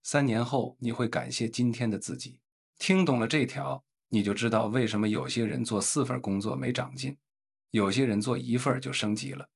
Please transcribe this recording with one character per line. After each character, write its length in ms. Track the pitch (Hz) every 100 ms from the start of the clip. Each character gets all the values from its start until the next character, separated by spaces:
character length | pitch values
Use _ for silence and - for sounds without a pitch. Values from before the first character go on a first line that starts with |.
三 240 | - 147 139
年 180 | 110
后， 340 | 123 139 123 -
你 120 | 120
会 160 | 113 117
感 240 | 82 127
谢 180 | - 113
今 220 | 117 123
天 180 | 113 120
的 100 | 98
自 160 | - -
己。 240 | 127 - _ _ _ _
听 260 | - 190
懂 160 | 165 123
了 80 | 113
这 180 | 151 127
条， 380 | - 135 135 _ _ _
你 160 | 107
就 100 | 101
知 160 | 101 117
道 180 | 110 113
为 200 | 123 113
什 120 | 107
么 100 | 107
有 180 | 107 -
些 180 | 120 110
人 180 | 127
做 180 | 117 104
四 240 | - 151 123
份 160 | 127
工 180 | 104 98
作 160 | 107 131
没 160 | 123
长 240 | 123 127 131
进， 220 | 131 143 _ _ _ _ _
有 200 | 110 98
些 140 | 107 131
人 160 | 104
做 160 | 107 120
一 200 | 123 120
份 160 | 135
儿 60 | 131
就 140 | 131
升 220 | 131 107 107
级 180 | 135
了。 160 | - -